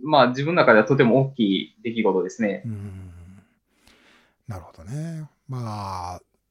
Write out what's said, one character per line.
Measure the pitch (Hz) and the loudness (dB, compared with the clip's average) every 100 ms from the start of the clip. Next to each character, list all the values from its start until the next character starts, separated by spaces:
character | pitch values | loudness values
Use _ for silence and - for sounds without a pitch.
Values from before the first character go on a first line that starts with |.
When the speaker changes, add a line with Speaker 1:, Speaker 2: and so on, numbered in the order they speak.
Speaker 1:
ま | 135 151 | 0 4
あ、 | 123 | 4
自 | 127 | 2
分 | 147 175 | 0 2
の | |
中 | 135 | 6
で | 107 | 6
は | 107 | 6
と | 139 | 4
て | |
も | 123 123 | 4 4
大 | 135 | 2
き | - | 0
い | 104 92 - _ | 0 0 -4 _
出 | - | -8
来 | 117 | -2
事 | 101 92 | 0 0
で | 90 | -2
す | - | -4
ね。 | 107 95 117 | -4 -4 -8
Speaker 2:
う | |
ん。 | 104 101 95 92 85 87 98 _ _ _ _ _ _ _ _ _ _ - | -12 -12 -16 -18 -20 -20 -20 _ _ _ _ _ _ _ _ _ _ -16
な | 98 | -16
る | |
ほ | 85 | -16
ど | - | -20
ね。 | 82 143 165 160 156 _ - | -14 -12 -10 -12 -14 _ -14
ま | 131 117 107 98 92 87 90 | -10 -8 -8 -8 -10 -10 -14
あ、 | - _ _ | -18 _ _